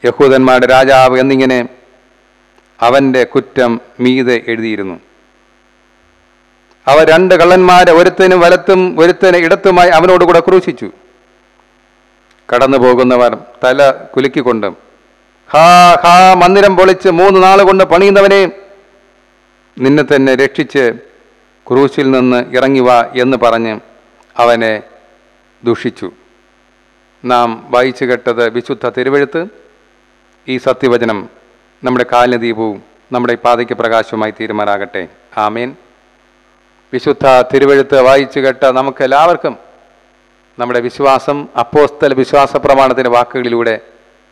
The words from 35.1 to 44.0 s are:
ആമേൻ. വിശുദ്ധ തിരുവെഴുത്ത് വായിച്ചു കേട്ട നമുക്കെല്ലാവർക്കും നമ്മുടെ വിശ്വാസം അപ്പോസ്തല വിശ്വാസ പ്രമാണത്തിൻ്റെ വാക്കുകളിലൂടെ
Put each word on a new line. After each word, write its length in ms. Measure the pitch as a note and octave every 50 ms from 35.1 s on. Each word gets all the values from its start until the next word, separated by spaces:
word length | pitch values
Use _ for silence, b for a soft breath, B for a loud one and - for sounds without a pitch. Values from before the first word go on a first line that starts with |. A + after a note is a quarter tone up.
| _ _ _ _ - - G#2+
ആമേൻ. 240 | G#2 G#2+ A2+ B2 B2+ D3 _ _ _ _ _ _ _ _ _ _ _ _ _ _ _ _ _ _ _ _ _ _ - -
വിശുദ്ധ 320 | B2+ - D3+ C#3+ - - C3+ C3 B2+ B2 B2+
തിരുവെഴുത്ത് 460 | - C3+ C#3 C#3 C#3 C#3 C3+ C#3 C#3+ C3+ B2+ B2+
വായിച്ചു 320 | C3+ C#3 C#3 C3 - D3 C3
കേട്ട 200 | C3+ B2+ - - C3+ B2+ C3
നമുക്കെല്ലാവർക്കും 760 | C3+ C#3 C3 - C#3 C3 C3+ C#3+ D3 E3+ - - - D#3 A#2 - _ _ _ _ _ _ _ _ _ _ _ _ _ _ _ _ _ _ _ -
നമ്മുടെ 220 | B2 A#2+ B2 B2 A#2+ B2
വിശ്വാസം 500 | - - C#3+ C#3 C3+ B2+ - - C#3+ C#3+ C#3+ - - B2
അപ്പോസ്തല 520 | A#2 - - D3 D3 C#3 - - - C#3+ C3+ C3
വിശ്വാസ 300 | C3 - - C#3+ C#3 C3+ - D3 -
പ്രമാണത്തിൻ്റെ 460 | C#3 C#3 C3+ C3+ C3 B2+ B2 C3 B2 A#2+
വാക്കുകളിലൂടെ 600 | A#2+ B2 - - C3+ B2 A#2+ A#2 A#2 A#2 A#2 A2 G#2+ - _ _ _